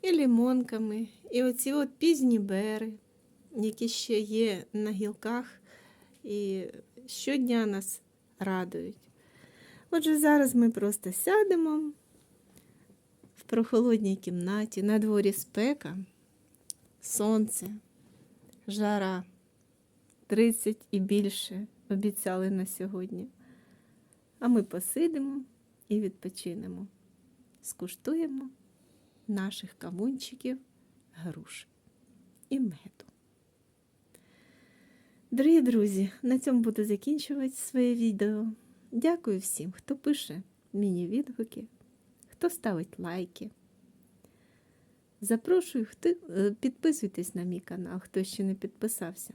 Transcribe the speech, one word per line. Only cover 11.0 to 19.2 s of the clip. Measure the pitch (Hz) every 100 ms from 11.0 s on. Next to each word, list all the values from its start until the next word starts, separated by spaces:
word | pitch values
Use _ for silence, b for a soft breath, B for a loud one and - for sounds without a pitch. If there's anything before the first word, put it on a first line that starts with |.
| 185
сядемо | 185 - 403 403 349 320 302 302 294 _ _ _ _ _ b b b b _ _ _ - _
в |
прохолодній | - 226 226 233 240 226 202 190
кімнаті, | - 175 180 208 220 -
на | 202 214
дворі | 214 208 202
спека, | 208 - - 233 285 - 180 185 _ _ _ _ _ _ - _ _
сонце, | - - 208 220 214 - 190 214 _ _ b b b b b - -
жара, | 202 208 208 190 185